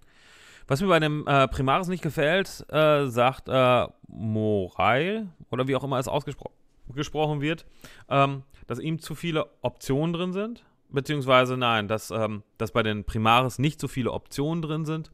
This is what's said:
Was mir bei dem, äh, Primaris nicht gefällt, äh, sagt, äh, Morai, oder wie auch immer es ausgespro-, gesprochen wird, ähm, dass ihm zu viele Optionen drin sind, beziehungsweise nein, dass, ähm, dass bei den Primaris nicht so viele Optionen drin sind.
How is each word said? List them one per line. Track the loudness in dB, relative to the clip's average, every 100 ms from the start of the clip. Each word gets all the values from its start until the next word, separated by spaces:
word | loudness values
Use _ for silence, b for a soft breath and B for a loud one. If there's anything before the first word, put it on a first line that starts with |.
| B B B B B B -4
Was | 0
mir | 4
bei | 4
dem, | 2 -2 2
äh, | 4 4
Primaris | 2 0 0 0
nicht | -4
gefällt, | -4 0 0 0 -2 -10 -4
äh, | 2 4 4 2
sagt, | 2 2 2 -2
äh, | 2 6 4 2 -6 -20
Morai, | -8 -4 -2 0 0 -2 0 2 2 0 -4 -8 -14 -8
oder | -4 -2
wie | -2
auch |
immer | -2 -4
es | -2
ausgespro-, | -4 -6 -12 -16 -18 _ _ -14
gesprochen | -10 -6 -2 -2 -2
wird, | -4 -6 -10 B B B -2
ähm, | 2 2 0 -10 b -10
dass | -8
ihm | -4 -6
zu | -8 -8
viele | -4 -2 -4 _
Optionen | -8 -6 -2 0 0
drin | -2 -4
sind, | -4 -6 -10 _ _ _
beziehungsweise | -6 -4 -2 6 6 6 2
nein, | 2 2 0
dass, | -2 -2
ähm, | -4 -2 -4 -14 -8
dass | -2
bei | 0
den | 0 -2
Primaris | -4 0 4 4 4 0
nicht | -2 -2
so | -6
viele | -4 -4
Optionen | -4 -8 -4 -2 -2
drin | -4 -4 -4
sind. | -6 -10